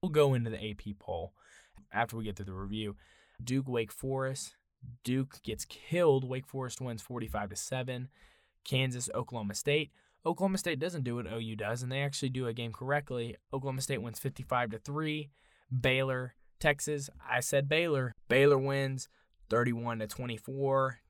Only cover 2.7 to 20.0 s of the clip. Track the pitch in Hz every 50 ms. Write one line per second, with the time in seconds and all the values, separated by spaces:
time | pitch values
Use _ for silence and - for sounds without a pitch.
2.7 | 104 107 107 104 101 - - _ _ _ _ _ _ _ 123 120 127 139 135 135
3.7 | 123 117 113 110 - - - 135 135 131 135 131 131 131 - - - _ _ _
4.7 | _ _ - - 120 - _ 123 123 131 135 139 - - _ - 110 - - _
5.7 | - - - - 165 175 175 160 139 135 131 123 127 131 131 - - 135 131 123
6.7 | - - 127 127 117 110 - - 127 120 117 107 - 107 104 98 101 - - -
7.7 | 139 131 127 127 127 127 127 131 _ _ - - _ _ _ _ _ _ _ -
8.7 | 139 131 131 131 123 123 123 - - - 120 - 123 120 107 101 101 - - 143
9.7 | 143 156 151 143 _ _ _ _ _ _ _ 160 170 - 190 196 190 185 - 175
10.7 | 170 131 160 180 175 156 131 120 120 120 120 82 107 117 117 110 110 104 104 104
11.7 | 113 120 127 127 131 135 139 143 139 - - 131 127 127 127 120 113 120 117 117
12.7 | 110 - 127 131 143 147 143 - 127 123 117 117 120 - _ _ - 135 131 139
13.7 | 131 135 131 - 139 120 104 120 113 - - 135 135 - 135 - 127 123 123 113
14.7 | 107 110 _ - 143 151 160 156 151 151 147 143 _ _ _ _ _ _ _ _
15.7 | 127 127 120 135 131 131 135 135 131 127 127 123 - _ _ - _ _ - 160
16.7 | 147 139 - - 151 143 139 143 - - - 131 120 123 123 - - 139 139 139
17.7 | 151 160 170 170 151 135 127 123 113 - - - 120 131 139 143 143 135 135 139
18.7 | 139 139 135 135 135 131 - - _ _ _ _ _ _ - - 110 117 120 123
19.7 | 120 117 117 117 117 113